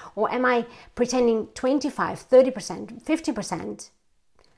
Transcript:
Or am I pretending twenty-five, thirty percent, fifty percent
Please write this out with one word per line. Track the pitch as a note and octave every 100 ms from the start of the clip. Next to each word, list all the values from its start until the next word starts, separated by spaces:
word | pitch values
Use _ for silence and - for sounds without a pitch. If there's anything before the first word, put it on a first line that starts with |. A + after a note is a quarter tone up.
| - -
Or | A3
am | B3 B3+
I | A#3+ A#3+ - - -
pretending | A#3+ B3+ A#3+ A3+ G#3+
twenty-five, | - B3+ C#4+ C#4+ - F3 F#3+
thirty | - B3+ C4
percent, | B3+ - E3 G#3 A3+
fifty | - D#4 D#4
percent | G#3+ - E3 G#3 G#3 - _ _ _ _ _ _